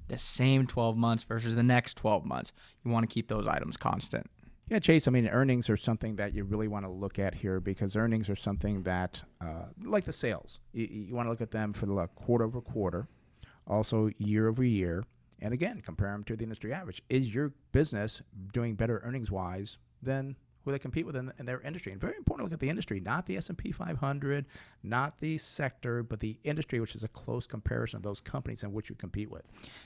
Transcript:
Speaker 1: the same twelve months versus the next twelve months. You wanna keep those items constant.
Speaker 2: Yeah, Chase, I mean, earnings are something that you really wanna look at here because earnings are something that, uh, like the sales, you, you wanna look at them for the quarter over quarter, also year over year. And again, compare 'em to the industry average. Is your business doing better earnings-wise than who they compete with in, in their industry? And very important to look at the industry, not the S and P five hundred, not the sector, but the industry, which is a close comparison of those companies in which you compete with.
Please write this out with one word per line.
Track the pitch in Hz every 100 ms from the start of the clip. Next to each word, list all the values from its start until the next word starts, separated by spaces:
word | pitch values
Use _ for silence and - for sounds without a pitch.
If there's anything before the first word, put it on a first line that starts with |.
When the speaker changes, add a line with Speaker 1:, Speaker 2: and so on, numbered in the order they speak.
| -
Speaker 1:
the | 123
same | - - 131 135 123
twelve | 127 113 113
months | 117 113
versus | - 113 117 117
the |
next | 120 123 - -
twelve | 107 98 -
months. | 64 - - - _ 120
You |
wanna | 117 113
keep | 117 113
those | 107 107
items | - - -
constant. | - - - - - - - - -
Speaker 2:
Yeah, | 220
Chase, | - 160 135
I |
mean, | 123 113
earnings | 117 135 123 117
are | 104
something | - 113 110 107
that | 101
you | 107 98
really | 104 107
wanna | 104 95
look | 92 98 -
at | 98 -
here | 101 92
because | 95 95 101 107
earnings | 113 110 101
are | 98
something | 104 101 104 98
that, | 92 90 90 - - -
uh, | 85 82 - -
like | - 208 175
the |
sales, | - 123 92 - - -
you, | - 113
you | 107 95 120
wanna | 117
look | 117
at | 113
them | 110 107
for | 98 101
the | 98 85 -
quarter | - 120 113
over | 123
quarter, | - - 95 85 - - _ _ - - -
also | 104 107 110 110 -
year | 104 107 110
over | 113
year. | 123 104 87 85 - _ _ -
And | 107
again, | 127 185 226 -
compare | 82 98
'em | 104
to | 104 110
the |
industry | 113 107 110
average. | 156 180 - -
Is | 131 123 113
your | 147 - _
business | 131 156 104 107 - - 104 95
doing | 120 117 104
better | 113 113
earnings-wise | 117 131 107 95 90 92 104 - _ _
than | 127 135 135 131 _ _
who | 139
they | 139
compete | 135 160 170
with | 135
in, | 127 -
in | 123
their | 127
industry? | 143 170 -
And | 98
very | 180 415
important | - - 202
to |
look |
at | 160
the | 139
industry, | 190 - 101
not | 175 147 -
the | 185
S | 170
and | 175
P | 202
five | - 170 135
hundred, | 139 143 139 143 139 - - -
not | 101 120 147 -
the | 156 156
sector, | - - 135 - 123 120
but | 113 110
the | 110 113 151
industry, | 151 - 123
which | 113 110
is |
a | 110
close | - - 120 -
comparison | - - 117 113 107
of |
those | 104 98
companies | - 135 123 110
in | 104
which | 107 -
you | -
compete | 92 98 104
with. | - - - - -